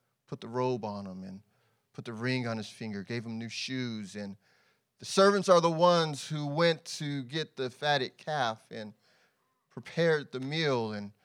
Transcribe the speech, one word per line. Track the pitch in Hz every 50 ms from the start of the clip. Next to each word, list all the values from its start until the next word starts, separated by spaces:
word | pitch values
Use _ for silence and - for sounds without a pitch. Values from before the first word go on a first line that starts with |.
| _ _ _ _ _
put | _ 143 131
the | -
robe | 113 113 127 127 127 127 113 104
on | 104 101 101 101
him | 95 92 92 92
and | 95 95 98 - _ _ _ _ _ _ _ _ _ _
put | - 104
the | 120
ring | 113 107 117 127 127 127 123
on | 117 113
his | 110 104
finger, | - - - 117 110 104 101 95
gave | - 117 120 110
him | 117 113
new | 113 117
shoes. | 113 - - - - 131 131 127 120 113 110 104 92 98
And | 104 104 101 95 - _ _ _ _ _ _ _ _ _ _ _
the | _ -
servants | - - 294 294 302 302 302 269
are | 190 180 170
the | 165 170
ones | 165 160 175 175 175 170 160 156 147 127 -
who | - 156 151 147
went | 143 143 156 170 170 165 165 - - -
to | - 156 143 143 139 127
get | 120 139 160 151 - _
the | - 131 127
fatted | - - 147 147 147 139 127 - -
calf | - - 160 151 143 127 113 113 - _ _
and | 117 113 107 107 - _ _ _ _ _ _ _ _ _ _ _ _ _ _ _
prepared | _ 127 - - - 165 170 165 156 151 135 -
the | - 131
meal | 131 135 151 165 160 147 131 120 113 107 107
and | 104 101 104 - _